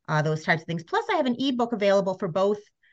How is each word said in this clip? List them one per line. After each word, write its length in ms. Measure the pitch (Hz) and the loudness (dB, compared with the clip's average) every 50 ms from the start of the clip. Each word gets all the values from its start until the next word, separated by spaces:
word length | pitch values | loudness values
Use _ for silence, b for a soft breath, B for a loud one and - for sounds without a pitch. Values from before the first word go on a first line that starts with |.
| b - | b -2
uh, 120 | 151 151 | -2 0
those 220 | 147 156 156 156 - | 2 0 0 -2 0
types 200 | - 170 160 - | 0 0 0 0
of 40 | - | -6
things. 160 | 165 175 - | -8 -8 -6
Plus, 220 | - - 427 - - | -2 -2 -2 0 0
I 60 | 403 | 0
have 100 | 330 294 | 0 2
an 120 | 254 240 - | 0 0 0
ebook 320 | 262 277 254 233 240 233 | -2 -2 0 0 -2 -2
available 440 | 240 196 208 202 196 202 190 190 185 | -2 0 2 4 4 4 2 0 -2
for 120 | - 208 185 | -4 -4 -4
both, 320 | 151 196 190 202 208 208 - _ _ _ b b | 0 0 2 2 0 -2 -6 _ _ _ b b